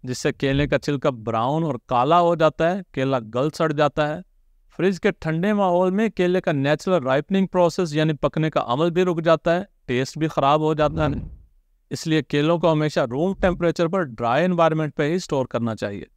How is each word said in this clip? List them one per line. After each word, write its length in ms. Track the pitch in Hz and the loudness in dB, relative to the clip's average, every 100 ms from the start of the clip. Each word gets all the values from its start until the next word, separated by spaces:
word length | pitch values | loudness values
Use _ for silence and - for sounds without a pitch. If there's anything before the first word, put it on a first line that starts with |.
जिससे 280 | 123 123 151 | -8 -4 -4
केले 360 | - 139 135 143 | -2 0 0 2
का 100 | 139 | 0
छिलका 340 | - 143 151 | 0 0 -2
ब्राउन 520 | 120 110 113 120 156 | -2 -4 -2 0 0
और 160 | 160 120 - | -2 -4 -2
काला 280 | 123 131 170 | 0 4 4
हो 180 | 170 170 | 4 4
जाता 340 | 156 - 165 | 2 2 0
है, 140 | 190 180 | 0 -6
केला 260 | - 135 131 | -4 -2 -2
गल 300 | 110 120 151 | -2 -2 -2
सड़ 200 | - 160 | 0 -2
जाता 340 | 147 147 - 151 | 2 0 2 -2
है। 140 | 160 185 _ _ _ _ - | -4 -12 _ _ _ _ -2
फ्रिज 180 | 175 180 | 0 2
के 120 | 208 | -2
ठंडे 400 | - 160 160 196 | -2 -4 -2 0
माहौल 380 | 208 190 175 185 | 2 2 2 2
में 180 | 190 226 | 0 -2
केले 300 | - 180 180 | 0 0 2
का 100 | 175 | 0
नेचुरल 480 | 147 135 151 - 180 | 0 0 0 0 0
राइपनिंग 460 | 127 135 143 196 190 | 2 0 0 0 0
प्रोसेस 460 | 180 170 - 175 147 | 2 2 2 -2 0
यानी 180 | 156 151 | 0 0
पकने 340 | 147 - 156 | -2 0 0
का 120 | 151 | 0
अमल 280 | 110 127 170 | -2 0 0
भी 120 | 170 | 2
रुक 180 | 185 170 | 0 0
जाता 300 | 165 160 175 | 2 2 2
है, 160 | 170 202 _ - | -2 -4 _ -4
टेस्ट 300 | 123 131 151 | -2 -2 -4
भी 80 | 156 | -2
ख़राब 340 | - 139 151 | 0 2 2
हो 120 | 156 156 | 2 0
जाता 280 | 151 160 | 0 0
है, 180 | 151 135 - - - _ _ _ _ | -2 -2 -10 -16 -20 _ _ _ _
इसलिए 300 | - 165 156 | -8 -2 -2
केलों 340 | 131 147 151 170 | 0 0 0 2
को 100 | 170 | 2
हमेशा 340 | 156 151 175 135 | 2 0 -2 -2
रूम 280 | 127 180 | -2 -2
टेम्परेचर 540 | 196 196 156 170 156 165 | 0 -2 0 -2 0 -2
पर 160 | 190 | 0
ड्राई 400 | 151 110 117 131 | -4 -4 0 2
एनवायरनमेंट 500 | 180 175 165 156 151 | 2 2 2 2 -4
पे 140 | - 147 | -2 -2
ही 120 | 180 | -2
स्टोर 280 | - 143 123 | -2 -4 -2
करना 280 | 120 117 107 | -2 -4 -4
चाहिए। 320 | 104 101 - | -6 -8 -14